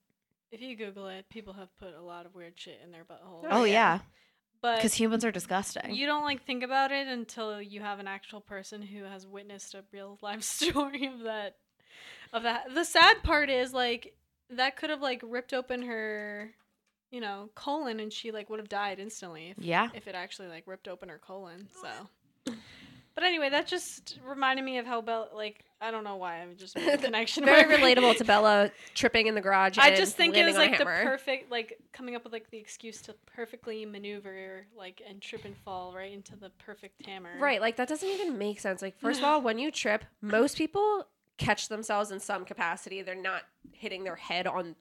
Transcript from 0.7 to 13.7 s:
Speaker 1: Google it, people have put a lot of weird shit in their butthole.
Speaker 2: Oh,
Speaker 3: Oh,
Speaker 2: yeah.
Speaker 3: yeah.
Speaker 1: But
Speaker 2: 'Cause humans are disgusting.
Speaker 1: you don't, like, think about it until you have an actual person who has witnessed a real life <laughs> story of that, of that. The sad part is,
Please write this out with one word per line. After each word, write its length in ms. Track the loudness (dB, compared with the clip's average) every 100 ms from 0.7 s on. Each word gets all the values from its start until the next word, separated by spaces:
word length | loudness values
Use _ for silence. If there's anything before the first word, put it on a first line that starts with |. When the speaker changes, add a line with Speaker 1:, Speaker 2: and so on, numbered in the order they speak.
| -12
Speaker 1:
Google 300 | -12 -12 -14
it, 200 | -14 -16
people 240 | -16 -16
have 200 | -16 -18 _
put 160 | -20
a 80 | -16
lot 240 | -16 -16 -16
of 80 |
weird 240 | -18 -20 -18
shit 220 | -20 -20
in 60 | -20
their 120 | -20
butthole. 400 | -20 -20 -20 -12
Speaker 2:
Oh, 40 | 0
Speaker 3:
Oh, 140 | 4
Speaker 2:
yeah. 80 | 6
Speaker 3:
yeah. 260 | 6 6 4 -2 _ _ _ _ _
Speaker 1:
But 200 | -2 2
Speaker 2:
'Cause 140 | 2
humans 300 | 2 2 2 0
are 40 |
disgusting. 640 | -4 -2 -2 -2 -8 -6
Speaker 1:
you 120 | -2 0
don't, 180 | 0
like, 180 | 0 -4
think 200 | -6 -6
about 280 | -2 2 2
it 160 | 0 -4
until 540 | -6 -8 -8 -8 -8
you 200 | -12 -12
have 160 | -10 -8
an 100 | -10
actual 320 | -12 -12 -18
person 400 | -14 -14 -12 -14
who 220 | -14 -14
has 220 | -14 -16 -16
witnessed 480 | -18 -16 -16 -16
a 100 | -18 -18
real 260 | -18 -18 -12
life 200 | -10 -6
<laughs> 0 |
story 640 | -6 -2 0 0 -2 -4 -8
of 140 | -6
that, 380 | -8 -6 -8 -12 _ _ _ -20 -20 -20 -8
of 100 | -4
that. 300 | -2 -2 -4
The 100 | -2
sad 380 | 2 8 8 8
part 280 | 4 2 2
is, 220 | 0 0